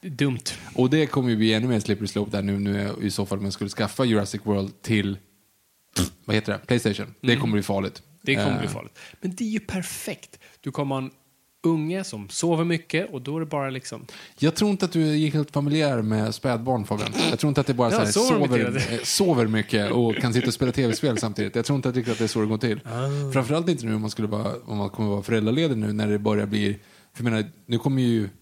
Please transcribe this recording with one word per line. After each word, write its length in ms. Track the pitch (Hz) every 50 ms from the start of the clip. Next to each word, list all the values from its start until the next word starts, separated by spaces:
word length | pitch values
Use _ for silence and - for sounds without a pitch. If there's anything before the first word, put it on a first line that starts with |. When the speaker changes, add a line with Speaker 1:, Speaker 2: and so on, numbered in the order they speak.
Speaker 1:
Dumt. 380 | - 185 147 123 143 143 127 113 - - - - - - -
Speaker 2:
Och 160 | - 127 127
det 160 | 139 156 156
kommer 240 | 135 - 147 127 123
ju 60 | 117
bli 180 | 107 110 110 110
ännu 140 | 110 117 127
mer 120 | 123 110
slippery 260 | 101 - 104 98 107 98
slope 220 | - 104 104 104
där 120 | 104 101 98
nu, 160 | 101 101 101
nu 320 | 101 101 101 101 101 101 - - -
i 80 | 104
så 160 | 95 - 101
fall 140 | 95 98 92
man 120 | 98 98 95
skulle 180 | - 104 98
skaffa 340 | - - 113 101 - - 135
Jurassic 360 | 123 113 107 101 98 - 104 -
World 380 | 107 104 98 98 98 - _ -
till, 360 | - 110 104 98 98 98 95 _ _ _ _ _ _ _ _ _ _ _ _ _ _ _ - 90 - - _ _
vad 100 | - 107
heter 160 | 107 107 - 101
det? 60 | 101 -
PlayStation. 480 | - 127 120 - 110 101 98 107 113 - _
Det 60 | - 127
Speaker 1:
Mm. 120 | 120 131
Speaker 2:
kommer 120 | 139 117 107
bli 100 | 104 95
farligt. 400 | - 104 98 98 95 - - - _ - _ _
Speaker 1:
Det 120 | 127 139
kommer 240 | 110 104 104 101 -
bli 80 | -
Speaker 2:
Eh. 60 | 104 98
Speaker 1:
farligt. 260 | - - - _ - - - - _
Men 140 | - 185 180
det 100 | - 240
är 40 | 220
ju 120 | 214 214
perfekt. 800 | 208 - - 190 175 - - - - - - - - - - - - - - _
Du 100 | _ 147
kommer 240 | - - 143 139 135
ha 80 | 135 131
en 80 | 135 - _ _ _ _ _ _ _ _ _ -
unge 420 | 170 165 160 151 156 175 190 190
som 240 | - - 107 101 95
sover 360 | - - - 170 170 160 165
mycket 460 | 170 170 160 165 _ - 156 190 220
och 120 | 185 131 123
då 140 | 143 147
är 40 | 160
det 60 | 160
bara 240 | 151 156 147 139 135
liksom 360 | 131 131 - - - 110 131 - - - - - - -
Speaker 2:
Jag 160 | - 156 160
tror 160 | - 214 208
inte 140 | 202 190 -
att 80 | 170 -
du 320 | 170 160 156 151 151 156
är 60 | 151
helt 200 | 139 151 147 147
familjär 520 | - 143 143 143 143 160 156 143 131 117 110
med 320 | 107 110 107 107 110 107
spädbarn, 500 | - - 131 123 113 117 127 131 120 104
Fabian. 280 | - 120 107 107 107 107 - - 160
Jag 80 | 165 -
tror 100 | - 151
inte 120 | 139 147
att 60 | 135
det 80 | - 135
bara 160 | 117 123 117
Speaker 1:
Ja, 60 | 190
Speaker 2:
så 80 | 226 -
här, 80 | 104 104
Speaker 1:
sover 340 | 196 233 254 247 220 -
Speaker 2:
sover, 240 | - 123 120 113 123 123
Speaker 1:
mycket. 200 | 135 127 87 113
Speaker 2:
eh, 60 | 117 -
sover 420 | - - - 202 180 160 123 117
mycket 440 | 107 110 110 101 - - 110 101 101
och 260 | - 120 120 117 110
kan 160 | - - 120 110
sitta 140 | 123 117
och 80 | - 117
spela 180 | - 143 127 117
T 140 | - 131
V-spel 320 | 117 110 - - 147 117 104
samtidigt. 380 | - 113 104 - 104 101 -
Jag 80 | 120 113
tror 120 | - 143
inte 120 | 135 131 135
att, 80 | 123
riktigt 160 | 127 117 120 117
att 60 | 104
det 60 | 117
är 40 | 107
så 120 | - 117
det 60 | 107
går 120 | 107 110 107
till. 220 | - 120 107 - -
Speaker 1:
Ah. 480 | 117 113 117 131 139 143 143 143 135 131
Speaker 2:
Framförallt 360 | 135 127 113 147 160 170 175
inte 180 | 175 139 117
nu 80 | 113 110
om 60 | 107
man 100 | 107 110
skulle 180 | - - 110 104
vara, 240 | 107 104 110 101 - - -
om 100 | - 110 104
man 120 | 101 101
kommer 180 | - - 110 104
vara 120 | 101 101 98
föräldraledig 540 | - 117 110 107 110 117 143 165 160 131
nu 160 | 110 107 104 107
när 160 | 107 110 107
det 100 | 104 104
börjar 280 | 104 107 107 104 104
bli 300 | 101 104 107 104 101 107 104 - - - - - _ _ -
för 60 | 117
jag 80 | 120 113
menar, 180 | 110 107 107 - - _
nu 120 | - 117 117
kommer 240 | - 147 135 131 127
ju 260 | 120 117 113 104 95 - -